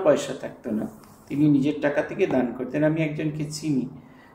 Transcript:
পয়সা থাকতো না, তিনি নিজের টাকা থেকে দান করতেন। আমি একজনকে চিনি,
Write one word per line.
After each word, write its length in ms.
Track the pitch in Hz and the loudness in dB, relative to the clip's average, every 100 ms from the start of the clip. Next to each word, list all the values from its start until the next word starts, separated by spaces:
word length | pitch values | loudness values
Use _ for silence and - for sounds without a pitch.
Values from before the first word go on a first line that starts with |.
পয়সা 300 | 185 131 - - | 6 4 2 -8
থাকতো 300 | - - 127 | -10 -10 -6
না, 160 | 107 - - - - - | -4 -4 -10 -20 -20 -6
তিনি 220 | 143 151 | 2 4
নিজের 240 | 139 139 143 | 4 2 0
টাকা 200 | 143 143 | 0 0
থেকে 260 | 147 165 185 | -2 0 0
দান 260 | 135 123 - | 2 0 -2
করতেন। 260 | 127 151 | -4 0
আমি 180 | 151 156 | 2 2
একজনকে 440 | 156 151 156 151 147 | 0 -2 -4 -4 -6
চিনি, 360 | - 156 135 117 - - - - | -6 -2 0 -2 -8 -20 -20 -20